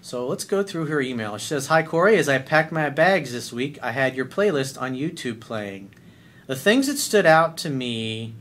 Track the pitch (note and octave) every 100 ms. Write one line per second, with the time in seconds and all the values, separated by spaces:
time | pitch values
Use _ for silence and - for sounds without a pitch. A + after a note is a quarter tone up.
0 | - B2 B2 G3 - G3 G3 E3+ D3+ D3+
1 | C3 B2 G#2+ G#2 - D3 C3+ D#3+ D#3+ E3
2 | F#3+ G#3+ C#3+ C3+ C3+ D#3 D#3 D#3+ D3 C#3+
3 | E3+ F#3+ C3 A#2+ A2 A#2+ C#3 - A#2+ B2
4 | C3 B2+ C3 - G#3 D3 C3+ - B2+ C3
5 | D#3 F3 B2 A2 - A2+ G2+ G2 G2 -
6 | - - - - - C3 G3+ B3 C4+ C#4+
7 | - G#3 F3 D#3+ E3 D#3+ E3 C3+ B2 A#2
8 | A2 A2 A2+ A2+